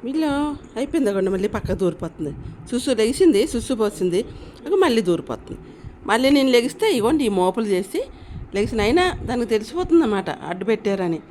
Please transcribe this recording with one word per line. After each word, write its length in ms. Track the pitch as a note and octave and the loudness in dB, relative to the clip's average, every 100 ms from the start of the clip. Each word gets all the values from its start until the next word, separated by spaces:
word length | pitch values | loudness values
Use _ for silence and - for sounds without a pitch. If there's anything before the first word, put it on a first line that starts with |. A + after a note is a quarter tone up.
| A#3 | -4
వీళ్ళు 260 | D4 D#4 C#4+ D4 C#4+ - - | -2 0 0 -2 -4 -10 -6
అయిపోయింది 300 | C#4 E4 A3+ | -4 0 0
అక్కడ 180 | G3 F#3+ F#3+ | 0 0 0
మళ్ళీ 120 | G3+ | -2
పక్కకు 240 | G#3 F3 F3+ | -4 -4 -2
దూరిపోతుంది. 500 | F#3 D#3+ E3+ - D3 C#3 - - - | -2 -2 -10 -6 -8 -8 -14 -16 -6
సుస్సు 200 | B3 C#4+ A3+ | -4 0 2
లేచింది, 400 | A3 - F4+ G3+ D4 | 2 4 6 6 2
సుస్సు 200 | A#3 - A#3+ | -2 -4 0
పోసింది, 400 | G#3+ G#3 F3+ F3 - - - - C#4+ | -2 0 0 0 -4 -10 -18 -16 -2
ఇక 100 | G4+ | 2
మళ్ళీ 180 | F4+ A#3 F3+ | 4 4 2
దూరిపోతుంది. 500 | E3 - A#2 - - - - - - - | 0 -2 -10 -10 -16 -16 -18 -18 -14 -2
మళ్ళీ 200 | A3 C4 C#4+ | 2 4 4
నేను 140 | C4+ B3 | 6 4
లెగిస్తే 320 | A#3 - A4 D4 | 2 0 0 2
ఇగోండి 260 | G#3+ D#4+ B3 | 2 2 2
ఈ 40 | G3 | 2
మోపులు 300 | F#3 F#3 G#3+ | 2 0 0
చేసి 280 | F#3 G3 E4+ C5+ - - - - G3 | 0 -2 -6 -6 -12 -16 -14 -8 -4
లెగిసిన, 240 | A3 A3 G#3 | -2 0 2
అయినా 160 | D#4 F#4 - - | 4 2 -2 -4
దానికి 200 | B3 A#3 | -4 0
తెలిసిపోతుంది 480 | A3 A3 E4 F#4 E4 C#4 | -2 -2 -6 2 4 4
అన్నమాట 240 | G3+ F#3 C#3 C#3 | 0 -2 -8 -8
అడ్డు 160 | F3+ F#3+ | -6 -2
పెట్టారని. 500 | F#3 G#3 G3 F3+ D#3+ - | -2 0 -2 -2 -4 -6